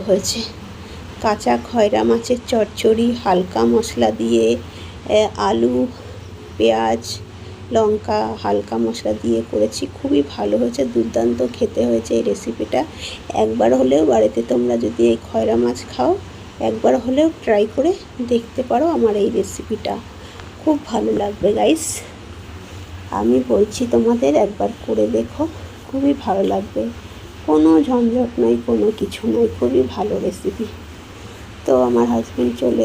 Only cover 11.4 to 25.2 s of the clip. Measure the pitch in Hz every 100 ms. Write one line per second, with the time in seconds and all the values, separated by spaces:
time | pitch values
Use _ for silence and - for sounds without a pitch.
11.4 | 123 - 117 - 120 117 110 226 226 101
12.4 | - 113 - - 320 - - - - -
13.4 | 220 226 - - 262 269 156 220 220 -
14.4 | 117 127 120 - 233 - 117 113 - 226
15.4 | 220 233 240 247 - - 285 392 - -
16.4 | - - 220 220 233 254 247 262 320 320
17.4 | - 208 220 - 302 392 - - 240 240
18.4 | - - 254 233 320 320 226 208 214 -
19.4 | 185 - - 214 - 202 - - - -
20.4 | - - - 294 - 226 214 214 202 208
21.4 | 202 220 214 320 - - - - - -
22.4 | - - - - - - - 190 214 254
23.4 | 247 214 214 - 240 240 226 233 269 302
24.4 | 202 208 202 - - 220 214 233